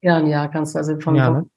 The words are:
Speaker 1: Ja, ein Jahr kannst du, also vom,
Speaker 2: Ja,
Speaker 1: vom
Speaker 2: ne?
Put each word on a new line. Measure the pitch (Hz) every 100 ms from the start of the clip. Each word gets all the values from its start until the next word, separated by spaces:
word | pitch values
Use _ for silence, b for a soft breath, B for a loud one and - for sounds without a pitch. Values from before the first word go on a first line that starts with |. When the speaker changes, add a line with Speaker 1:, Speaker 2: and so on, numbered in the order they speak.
Speaker 1:
Ja, | 180 165
ein | 151
Jahr | 147 147
kannst | 156 151
du, | 156
also | 151 151
vom, | 160 139
Speaker 2:
Ja, | 127
Speaker 1:
vom |
Speaker 2:
ne? | 135 175